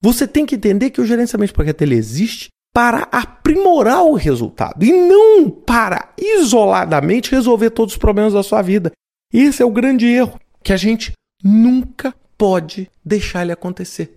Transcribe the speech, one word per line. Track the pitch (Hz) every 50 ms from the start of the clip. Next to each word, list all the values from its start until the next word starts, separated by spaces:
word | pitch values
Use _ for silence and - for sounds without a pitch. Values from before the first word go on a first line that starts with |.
| -
Você | 202 240 - 285
tem | 247 - 302 302
que | 269 -
entender | 220 196 214 196 202 220 269
que | - -
o | 247
gerenciamento | 214 233 233 240 233 - 220 208 196 -
de |
projeto, | - 151 151 151 -
ele | 151 147 127
existe | 117 110 107 113 139 202 226 - - - - _ _ _ _ _
para | 240 240 240 233 226 - -
aprimorar | - - - - - _ _ - 302 359 392 381 349 311 220 214 254 349 359
o | 320 302
resultado | 208 143 151 135 117 117 - - - - - - - 170
e | 233 330
não | 370 359 349 381 403 440 440 440 415 320 214
para | - - - - 240 233 220 202 185 - - - _ -
isoladamente | - 403 440 403 339 240 202 240 214 196 190 190 180 170 160 147 139 156 190 247 233 -
resolver | - 262 247 240 240 220 220 226
todos | 226 - 226 202 -
os | -
problemas | - 220 208 196 214 220 202
da | 202 196
sua | - - 220
vida. | 202 175 190 208 175 165 - _ _ _ _ _ _ _ -
Esse | 226 262 294 269 - 247
é |
o | 247
grande | 214 214 240 262 269 254 220
erro, | 240 240 247 254 214 - - _ _ _ _ _
que | - 196
a |
gente | 190 170 208 226 226 - - - _ _ _ _ _ -
nunca | 190 208 220 226 247 254 262 247 - - _ - 269 247 _ _ _ _
pode | _ 214 202 190 180 165 151 - - 190 - _ _ _
deixar | 156 208 208 180 - - 180 175
ele | 175 170
acontecer. | - - 180 185 - 180 - - - 175 160 _